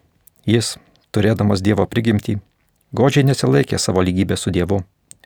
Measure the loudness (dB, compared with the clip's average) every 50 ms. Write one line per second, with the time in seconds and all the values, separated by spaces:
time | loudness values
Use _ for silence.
0 | _ _ _ _ _ -20 _ _ -2 0 0 0 0 -2 -8 -12 _ _ _ _
1 | _ _ -4 0 0 0 2 2 0 0 0 0 2 0 2 2 0 0 0 -2
2 | 0 0 0 -2 -2 -4 -6 -6 -8 _ _ _ _ _ _ _ _ _ -2 0
3 | 2 2 4 2 2 2 0 0 0 0 2 2 0 0 -2 -4 -2 0 0 0
4 | 0 0 0 0 0 -2 -2 -4 -4 -4 -2 -2 -2 0 -2 -4 -4 _ _ _
5 | _ _ -20 _ _